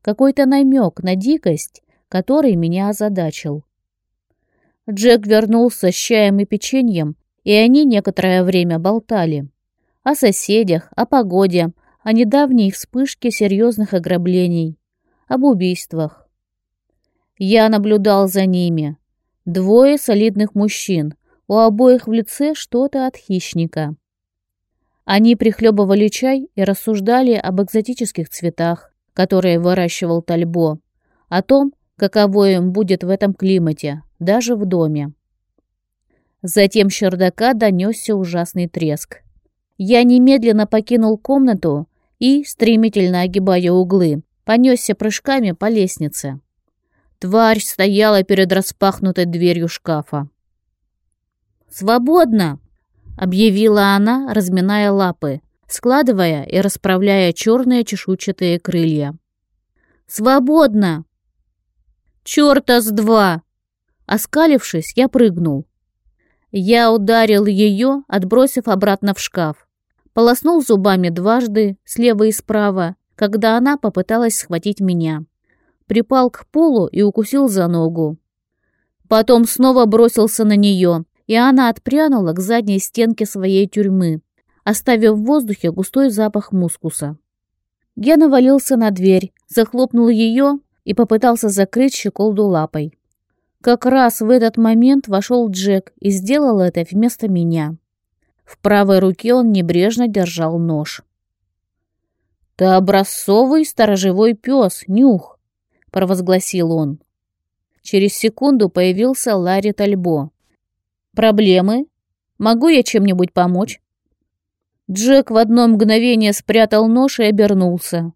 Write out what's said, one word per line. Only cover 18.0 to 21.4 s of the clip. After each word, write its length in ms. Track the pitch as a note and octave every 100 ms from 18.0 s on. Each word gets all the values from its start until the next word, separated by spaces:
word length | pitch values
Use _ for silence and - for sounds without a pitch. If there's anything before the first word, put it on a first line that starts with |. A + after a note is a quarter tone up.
| G3+ G3 G3
за 180 | F#3+ F#3+
ними. 520 | F3+ F3 E3 D3 D3+ _ _ _ _ -
Двое 520 | F3 F#3 A3+ C4+ C#4+
солидных 580 | - G#3 A3 G3+ G#3 G3+
мужчин, 580 | G#3 - - F3 D3+ - _ _